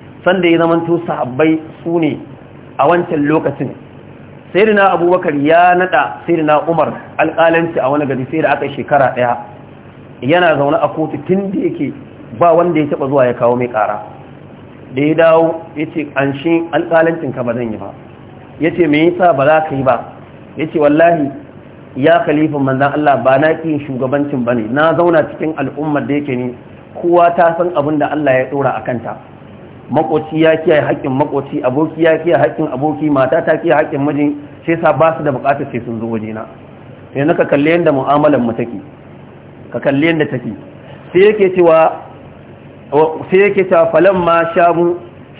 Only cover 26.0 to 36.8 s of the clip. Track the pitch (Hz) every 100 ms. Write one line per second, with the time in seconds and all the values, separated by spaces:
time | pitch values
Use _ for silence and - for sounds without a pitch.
26 | 131 143 143 123 123 120 - - - -
27 | 175 175 170 170 170 165 175 170 143 151
28 | 139 147 143 131 131 143 131 110 - 120
29 | 113 104 - - - - - - - 131
30 | 165 156 151 160 160 160 175 151 135 147
31 | 143 131 147 139 135 147 127 123 156 -
32 | 165 160 160 151 151 - 151 127 151 143
33 | 151 139 131 165 160 156 160 151 156 143
34 | 143 143 147 143 - - - 165 165 139
35 | 160 160 147 127 127 139 143 120 120 113
36 | 113 113 107 110 - - - -